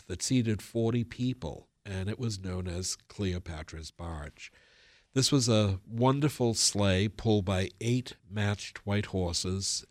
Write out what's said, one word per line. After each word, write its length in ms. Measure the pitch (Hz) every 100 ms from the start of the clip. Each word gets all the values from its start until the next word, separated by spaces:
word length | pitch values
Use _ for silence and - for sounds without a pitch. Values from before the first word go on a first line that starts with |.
| -
that 160 | 87
seated 400 | - 131 113 101
forty 400 | - 117 113 120
people, 680 | 117 - 123 123 76 - - _
and 240 | 104 95 95
it 120 | -
was 180 | 117 101
known 300 | 92 90 92
as 280 | 87 92 - -
Cleopatra's 800 | - 98 87 - 78 78 80 78
barge. 640 | - 85 78 78 - - _ _ _ _ _ _
This 180 | 135 135
was 160 | 143 117
a 320 | 110 104 95 -
wonderful 680 | 113 127 139 147 - 120
sleigh 540 | 110 - 101 101 92 104
pulled 380 | - 117 104 95
by 240 | 92 95 -
eight 340 | 113 127 123 - -
matched 560 | 104 101 104 - - 104
white 200 | 104 101
horses, 760 | 95 87 85 92 95 98 - -